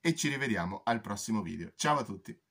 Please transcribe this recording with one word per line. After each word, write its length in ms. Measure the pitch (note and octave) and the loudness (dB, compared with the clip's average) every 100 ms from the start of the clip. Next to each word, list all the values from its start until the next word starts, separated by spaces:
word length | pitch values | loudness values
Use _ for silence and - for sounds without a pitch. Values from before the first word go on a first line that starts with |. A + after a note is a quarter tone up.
e 140 | E3+ D#3+ | 2 2
ci 120 | D3 | 0
rivediamo 540 | C#3 C3+ G2 F2 G2 | 0 2 2 0 -2
al 180 | - A#2 | 0 0
prossimo 400 | G2+ G2+ - A2 | 0 -6 -2 -2
video. 300 | E2+ F2 E2+ - | -2 -6 -10 0
Ciao 240 | D3+ D3 | 2 2
a 40 | |
tutti! 440 | G#2+ G2 - A2+ _ | 0 -8 -12 -18 _